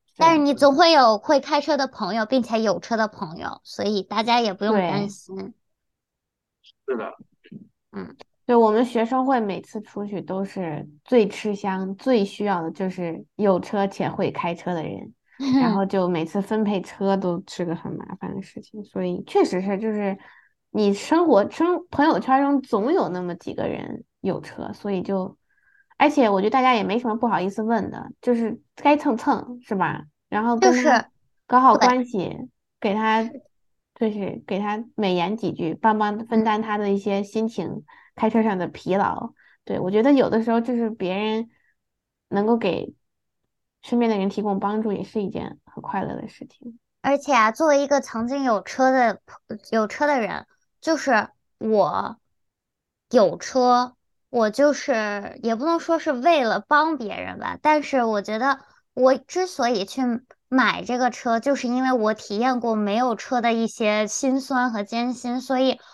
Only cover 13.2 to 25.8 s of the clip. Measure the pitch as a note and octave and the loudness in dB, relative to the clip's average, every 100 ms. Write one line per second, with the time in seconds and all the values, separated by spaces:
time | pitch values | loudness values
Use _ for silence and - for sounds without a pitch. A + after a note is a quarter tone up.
13.2 | - - G3+ F3+ - G#3 G3 - C#3+ - | -12 -2 2 2 0 -2 -2 -2 -4 -2
14.2 | D#3+ - F3 F3 - F3 D3+ G2 - - | -4 -4 -6 -6 -6 -6 -6 -10 -14 -20
15.2 | _ - C4+ C4 B3 G3 G3 G3 F3+ E3+ | _ -8 0 2 2 2 0 0 0 0
16.2 | E3 G3+ G3+ A3 G#3 G3+ - - G3 G3 | -2 -4 -2 0 0 -2 -4 -4 0 0
17.2 | F#3 F3 - - F3 E3+ - - - F#3+ | 0 -4 -6 -8 -6 -6 -8 -10 -12 -12
18.2 | F#3 G3 F#3+ G#3+ - G#3+ G3+ F#3+ F3+ F3+ | -10 -10 -12 -16 -18 -16 -12 -6 -4 -6
19.2 | - G4+ F4+ F3+ G3 G3 A3 G#3 G3 G3 | -2 2 2 0 -2 -2 -2 -2 -4 -6
20.2 | - - _ _ _ G#3 G#3 G3+ - D#4+ | -10 -20 _ _ _ 0 2 2 2 2
21.2 | E4+ G#3 G#3 - E4+ F4+ - - D4+ F#3 | 6 6 4 0 0 0 -2 0 2 2
22.2 | - C4+ C#4 C#4 C4+ G#3+ A#3 F4+ A3+ F3+ | 2 2 2 0 0 -2 0 0 0 -4
23.2 | F3+ E3+ - - - - - - - _ | -6 -8 -8 -6 -6 -6 -8 -12 -16 _
24.2 | F#3+ - - - - - G#3 F#3+ - G3 | -6 -6 -8 -12 -12 -10 -6 -6 -4 -4
25.2 | F#3 - _ _ _ _ | -6 -12 _ _ _ _